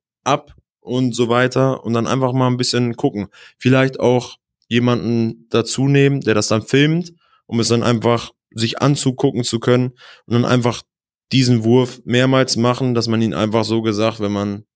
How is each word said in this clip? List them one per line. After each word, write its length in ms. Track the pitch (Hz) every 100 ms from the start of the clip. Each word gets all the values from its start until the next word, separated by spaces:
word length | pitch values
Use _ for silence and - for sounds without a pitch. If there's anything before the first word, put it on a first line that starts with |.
| _ _
ab? 300 | - 143 - - _ _
Und 340 | - 127 127
so 140 | 120 120
weiter. 560 | 120 127 131 135 127
Und 80 | -
dann 140 | 117 90
einfach 240 | 127 127
mal 160 | 131 127
ein 80 | 123
bisschen 400 | 123 120 120 117
gucken. 320 | 139 101 95 - - _
Vielleicht 420 | 123 131 135 131
auch 380 | 120 123 123 - _ _ _
jemanden 800 | 117 120 120 98 117 113 113 _
dazu 360 | 117 110 - 135
nehmen, 320 | 139 139 139
der 120 | 110
das 140 | 104 -
dann 140 | 110
filmt, 500 | 101 135 147 165 170 - _ _ -
um 140 | 117
es 80 | 104
dann 140 | 117
einfach 500 | 113 113 113 117 - - _
sich 280 | 113 113 -
anzugucken 640 | 139 143 139 127 139 117
zu 160 | 120 117
können 320 | 123 123 127 - - - -
und 60 |
dann 100 | 117
einfach 380 | 123 123 117 107 - _ _ _ _
diesen 300 | 135 123 120
Wurf 360 | 110 123 127 -
mehrmals 520 | - 123 131 131 127 110
machen, 380 | 120 123 131
dass 120 | 120 113
man 120 | 113
ihn 120 | 110
einfach 300 | 71 107 113
so 180 | 113 113
gesagt, 380 | 110 104 110 107
wenn 120 | 101
man 320 | 101 101 101 -